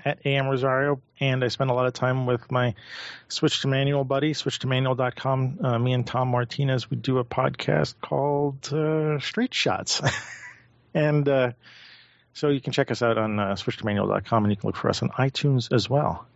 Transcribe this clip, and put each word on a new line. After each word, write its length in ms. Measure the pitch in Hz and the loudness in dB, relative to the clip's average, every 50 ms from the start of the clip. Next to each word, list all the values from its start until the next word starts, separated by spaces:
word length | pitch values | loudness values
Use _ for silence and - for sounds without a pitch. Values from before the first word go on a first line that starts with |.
| - | -2
at 160 | 147 147 - - | -4 -4 -2 -2
A 120 | 139 139 | 0 0
M 120 | 139 135 135 | 0 0 0
Rosario, 520 | 135 127 127 135 131 131 139 143 143 135 - _ _ - | 0 0 2 2 2 2 2 0 0 -2 -6 _ _ -2
and 240 | 139 135 131 127 127 | 0 0 2 2 0
I 40 | 117 | 0
spend 220 | - - 135 131 | 0 0 0 0
a 40 | 123 | 2
lot 120 | 123 127 | 2 2
of 60 | 127 | 0
time 340 | 123 - 127 127 127 131 127 | 0 0 0 0 0 0 0
with 240 | 123 123 117 - - | 0 0 -2 -2 -2
my 240 | 131 127 123 123 107 - - - - - - - - - - - | 0 0 0 0 -2 -4 -10 -18 -16 -14 -14 -14 -16 -16 -14 -10
Switch 320 | - - 160 147 - - | -4 0 0 0 0 0
to 80 | - 139 | 0 0
Manual 360 | 135 135 139 139 143 143 135 | 0 2 2 2 2 0 0
buddy, 280 | 131 135 135 143 156 | 0 0 0 0 0
switch 280 | 147 - - 135 - - | -2 -2 -4 -6 -4 -4
to 60 | - | -2
manual 280 | 131 131 127 131 131 131 | 0 0 2 2 0 0
dot 200 | 123 127 123 - | 0 0 -2 -2
com. 420 | - - 135 135 131 131 127 135 - | -2 -2 0 0 2 0 0 -2 -2
Uh, 160 | - 131 120 117 | 0 0 2 2
me 140 | 120 127 | 2 2
and 140 | 127 123 117 | 2 0 0
Tom 220 | - - 123 127 127 | 0 -2 -2 0 0
Martinez, 640 | 123 120 120 120 - - 143 135 131 123 - - | 0 0 -2 -2 -2 -2 0 0 0 -2 -2 -4
we 60 | 135 | -6
do 220 | 117 110 135 131 127 | -4 -2 0 0 0
a 60 | 120 | 0
podcast 680 | 120 - - 131 135 127 - - - - 151 151 - - _ | -2 0 0 0 0 -2 -2 -2 0 2 2 0 -2 -4 _
called, 720 | - - 147 139 139 143 143 143 143 143 139 135 - - | -8 -4 -2 0 0 0 0 0 0 -2 -4 -6 -8 -4
uh, 480 | 147 156 156 156 156 156 156 156 151 143 | -2 0 0 0 0 0 0 0 -2 -2
Street 340 | - - - 208 247 254 - | -4 -4 -4 -2 -2 -2 -2
Shots. 480 | - - - 95 95 - - - - | 0 0 0 0 -2 -2 -2 -2 0
<laughs> 100 | - 139 - - - - - - - - - - - _ _ _ _ _ | 0 0 -2 -2 -6 -12 -16 -16 -18 -20 -20 -20 -20 _ _ _ _ _
And, 360 | - 160 151 151 151 147 143 143 | 0 2 2 4 4 4 4 4
uh, 240 | 139 135 127 120 120 - - - - - - - - - - _ _ _ _ _ | 4 4 4 2 0 -6 -16 -20 -20 -20 -20 -20 -20 -20 -20 _ _ _ _ _
so 160 | - - - 147 | -6 0 2 2
you 120 | 143 135 | 2 2
can 120 | - 127 | 0 -2
check 180 | 120 - 135 - | 0 0 0 0
us 100 | 123 - | 0 0
out 160 | 123 117 113 | 2 2 2
on, 220 | 110 110 110 107 104 | 2 2 0 0 0
uh, 160 | 101 98 98 | 0 0 -2
switch 220 | 95 - - - | -2 -4 -4 -4
to 100 | - - | -2 -2
manual 220 | 107 104 101 98 98 | 0 0 2 2 2
dot 160 | 101 98 101 | 0 -2 0
com, 200 | - 117 113 107 | 0 2 2 4
and 60 | 104 | 2
you 60 | 101 | 0
can 100 | - - | 0 -2
look 100 | 107 98 | -4 -4
for 120 | - - - | -2 0 0
us 160 | 107 - - | 0 0 -2
on 60 | - | -2
iTunes 600 | - - 131 135 135 - - 143 135 127 117 - | 0 0 0 0 0 0 0 2 2 2 2 2
as 160 | 135 117 101 - | 0 0 2 2
well. 380 | 127 143 151 - - - - - _ | 0 0 0 0 -2 -6 -10 -18 _